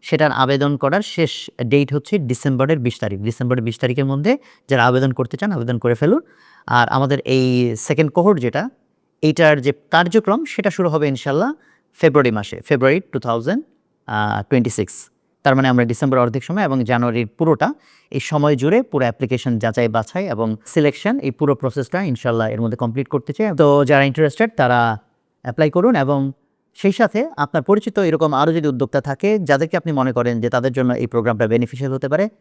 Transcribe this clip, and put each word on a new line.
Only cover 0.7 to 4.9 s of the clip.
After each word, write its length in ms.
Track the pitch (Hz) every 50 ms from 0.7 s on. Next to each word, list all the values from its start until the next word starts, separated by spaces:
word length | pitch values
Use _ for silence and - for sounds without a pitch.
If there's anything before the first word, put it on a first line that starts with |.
| 143
করার 240 | 131 139 135 165 202
শেষ 480 | 208 - - 170 160 139 - - - - - - 123
ডেট 300 | 113 139 143 143 - 143
হচ্ছে 240 | 147 - - 208
ডিসেম্বরের 640 | 196 139 120 123 - - 139 131 123 135 147 160 143
বিশ 200 | 120 120 - -
তারিখ। 200 | 110 104 98 95
ডিসেম্বরের 440 | 104 117 113 - 131 120 127 123 113
বিশ 160 | 117 110 -
তারিখের 260 | - 123 123 123 135
মধ্যে 320 | 135 135 139 151 214 269 285 _ - _ _ _ -
যারা 160 | 135 123 117
আবেদন 260 | 127